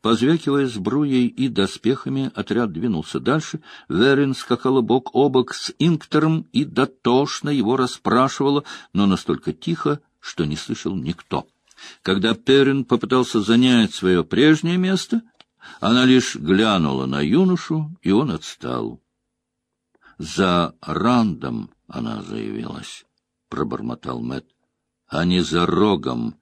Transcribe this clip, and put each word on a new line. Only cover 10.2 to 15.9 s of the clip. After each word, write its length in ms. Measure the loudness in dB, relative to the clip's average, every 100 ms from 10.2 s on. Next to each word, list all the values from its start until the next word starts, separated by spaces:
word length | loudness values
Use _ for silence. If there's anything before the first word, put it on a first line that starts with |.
что 240 | -18 -6
не 120 | -4 -4
слышал 380 | -8 -8 -6
никто. 540 | -6 -6 -8 -6 -8 -8 _ _ _ -20 -12
Когда 320 | -2 0 0
Перин 500 | -2 4 4 6 2
попытался 560 | 0 -2 2 0 2 -2
занять 520 | 2 4 6 4 2
своё 320 | 0 2 2
прежнее 520 | 2 2 4 4 2 0
место, 460 | 0 -2 -2 -4 -4 _ _ _ -20 -6
она 240 | 0